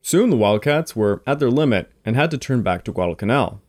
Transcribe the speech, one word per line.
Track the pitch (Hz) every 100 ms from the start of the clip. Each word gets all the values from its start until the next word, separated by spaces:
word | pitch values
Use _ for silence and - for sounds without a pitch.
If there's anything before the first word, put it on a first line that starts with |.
Soon | - 170 247
the | 131
Wildcats | 104 104 147 147 160 113
were | 104 101 -
at | 147
their | 131
limit | 131 156 101 - _
and | - 117
had | 160
to | 147
turn | - 127
back | 95 90
to | -
Guadalcanal | - 87 80 98 135 107 101